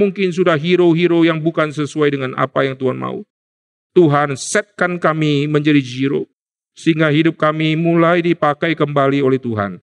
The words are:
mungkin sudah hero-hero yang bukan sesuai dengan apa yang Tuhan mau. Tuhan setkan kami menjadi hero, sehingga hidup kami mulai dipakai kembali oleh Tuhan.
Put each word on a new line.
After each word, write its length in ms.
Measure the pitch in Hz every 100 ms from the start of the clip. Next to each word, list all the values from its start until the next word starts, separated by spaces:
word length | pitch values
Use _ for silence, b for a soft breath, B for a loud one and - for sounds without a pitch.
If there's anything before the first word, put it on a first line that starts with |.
mungkin 320 | 202 196 185
sudah 240 | 175 175 156
hero-hero 720 | 170 180 175 165 175 170 165
yang 160 | 160
bukan 240 | 160 165 156
sesuai 480 | 147 143 156 147 139
dengan 160 | 131 135
apa 240 | 135 143
yang 160 | 135 131
Tuhan 160 | 127 131
mau. 240 | 127 127 - _ _ _ _ _ _
Tuhan 400 | 180 160 143 147
setkan 640 | 135 - 160 - - 180 175
kami 480 | 170 156 151 143
menjadi 320 | 147 147 151 147
hero, 480 | 127 127 135 151 - _ _ _ _
sehingga 400 | - 160 160 160
hidup 240 | 147 165 -
kami 400 | 156 156 156 156
mulai 480 | 170 170 165 180
dipakai 480 | 170 165 147 143 165
kembali 480 | 160 147 147 139 139
oleh 160 | 135 131
Tuhan. 400 | 123 107 101 87